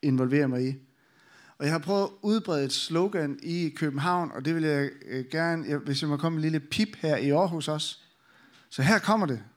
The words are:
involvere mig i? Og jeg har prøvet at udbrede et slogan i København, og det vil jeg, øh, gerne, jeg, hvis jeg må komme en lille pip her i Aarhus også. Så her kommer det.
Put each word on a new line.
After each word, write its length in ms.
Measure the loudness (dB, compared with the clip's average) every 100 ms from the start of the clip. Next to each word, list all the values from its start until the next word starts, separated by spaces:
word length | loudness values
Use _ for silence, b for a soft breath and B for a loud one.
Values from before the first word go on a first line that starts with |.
involvere 460 | 2 2 2 2 2
mig 200 | 0 -2
i? 60 | -6 _ b b b b b b b
Og 60 |
jeg 80 | 0
har 60 | 0
prøvet 240 | 0 0
at 80 | 0 -2
udbrede 420 | 0 0 2 0
et 80 | 0
slogan 680 | -2 -2 0 2 0 -2 -4
i 260 | -4 -2 -2
København, 640 | -2 -2 0 0 0 0
og 100 | -4
det 100 | -2
vil 80 | 0
jeg, 280 | 2 2 0 -4 -10
øh, 180 | -8 -4
gerne, 380 | -2 0 0 -2
jeg, 100 | -4
hvis 240 | -2 -2
jeg 60 | 0
må 80 | 0
komme 200 | 0 0
en 60 |
lille 180 | 0 -2
pip 360 | -4 -2 -2 -2
her 200 | 0 2
i 140 | 4
Aarhus 380 | 4 2 0 -4
også. 300 | -4 -4 -10 b b b b b b b
Så 120 | 0
her 160 | 4 4
kommer 280 | 4 2 2
det. 160 | -2 -8